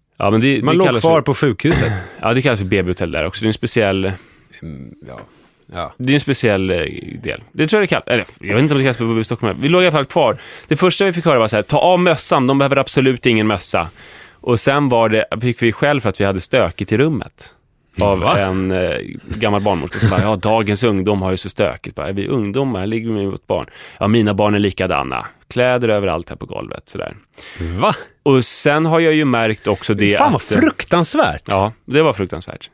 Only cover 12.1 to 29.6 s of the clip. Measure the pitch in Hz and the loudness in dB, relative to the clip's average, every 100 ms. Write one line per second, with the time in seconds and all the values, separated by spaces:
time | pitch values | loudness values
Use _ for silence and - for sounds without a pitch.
12.1 | 156 - 160 127 135 139 135 131 - 131 | 0 2 2 2 2 2 2 0 2 2
13.1 | 127 127 113 107 101 - 98 82 - - | 2 2 2 2 0 0 -2 -4 -8 -20
14.1 | - - _ - 120 - 143 143 120 113 | -20 -20 _ -2 0 2 2 2 2 4
15.1 | 110 - 113 123 117 117 107 143 143 110 | 2 0 -2 -4 0 0 2 0 0 -2
16.1 | - 98 98 - 135 92 - 101 110 151 | 0 -2 0 0 0 0 -2 -2 0 2
17.1 | 135 - _ - _ _ _ _ - 101 | 0 -8 _ -20 _ _ _ _ -2 0
18.1 | 95 92 160 98 95 95 92 87 64 - | 2 2 0 0 -2 -2 -2 -2 -4 -8
19.1 | - - 110 107 104 104 90 69 - 107 | -14 -12 -2 0 2 0 -2 -4 0 2
20.1 | 92 101 104 104 110 104 101 120 98 95 | 2 0 0 0 0 0 0 0 0 0
21.1 | 104 92 92 98 - 98 64 - - 76 | 0 -2 -4 -6 -2 -2 -2 -12 -10 -8
22.1 | 98 - 139 101 113 139 101 98 113 113 | -6 -4 -2 -2 -4 -4 -4 -4 -6 -4
23.1 | 107 98 95 - 92 - - - - 101 | -4 -4 -6 -6 -6 -6 -16 -20 -4 2
24.1 | 113 107 101 104 104 101 - 92 76 67 | 2 2 2 2 2 0 0 -2 -2 -2
25.1 | 64 53 - _ - 123 123 117 104 98 | -6 -10 -18 _ 0 2 2 2 0 0
26.1 | 80 85 - - - - 50 - - 50 | -2 -6 -14 -12 -12 -12 -14 -14 -12 -12
27.1 | 50 _ - - - 82 87 180 - - | -12 _ -20 -20 -10 -8 -2 -2 -2 -10
28.1 | _ - 131 120 - 147 147 160 165 165 | _ 2 2 2 0 2 2 2 2 4
29.1 | 156 147 120 113 107 | 2 2 2 0 -2